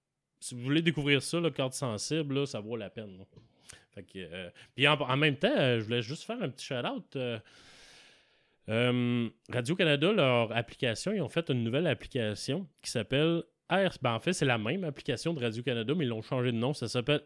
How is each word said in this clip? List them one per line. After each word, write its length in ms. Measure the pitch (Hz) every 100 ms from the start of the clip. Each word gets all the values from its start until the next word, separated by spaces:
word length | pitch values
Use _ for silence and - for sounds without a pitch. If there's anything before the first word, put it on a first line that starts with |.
| _ _ _ _
si 140 | - 123
vous 60 |
voulez 200 | 123 147
découvrir 420 | 170 151 143 143
ça, 160 | - 165
le 120 | 170
Corde 200 | 139 131
Sensible, 640 | - 131 107 - 156 147 135
là, 100 | 139
ça 140 | 123
vaut 160 | 107 117
la 140 | 98
peine, 280 | 117 107 92
là. 60 | 95 - - _ - - _ -
Fait 80 |
que, 160 | 95 95
euh, 300 | 87 87 90 - - -
puis 100 | 143
en, 60 | 151
en 160 | 135 131
même 220 | 156 135
temps, 180 | 202 277
euh, 220 | 135 117
je 60 | 107
voulais 160 | 120
juste 220 | 113 151 -
faire 140 | 240
un 60 | 170
petit 160 | - -
shout-out. 500 | 127 151 269 - 139
Euh, 240 | 123 113 - - - - - - - - _ _ _ _ -
euh, 600 | 110 123 123 120 120 117 - -
Radio-Canada, 640 | 123 120 180 175 143 160
leur 400 | 214 139 120 113 113
application, 580 | 120 - 127 110 -
ils 80 | 208
ont 80 | 127
fait 200 | - 165
une 140 | 127
nouvelle 240 | 113 131 170
application 800 | 120 - 131 110 104 - 147 190 _
qui 80 | -
s'appelle 520 | 123 104 135 160 170 - _ -
R-, 280 | 185 190 -
ben, 120 | 123
en 60 | 113
fait, 140 | 170
c'est 120 | 180 143
la 120 | 117
même 260 | 107 175
application 500 | 175 135 - 120 160
de 60 | 165
Radio-Canada, 520 | 120 110 123 117 110 170
mais 100 | 135
ils 40 |
l'ont 120 | 113
changé 300 | - 131 123
de 60 | 117
nom. 160 | 120
Ça 140 | 151 117
s'appelle 340 | 127 117 151